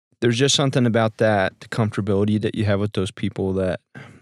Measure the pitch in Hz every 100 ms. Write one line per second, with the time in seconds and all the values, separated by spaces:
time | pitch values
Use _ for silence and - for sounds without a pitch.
0 | _ _ 120 117 139 - 139 135 123 110
1 | 110 - 110 104 92 - - - 107 -
2 | 101 98 104 107 104 - 104 101 104 104
3 | 95 - 101 - 95 95 92 - _ -
4 | - -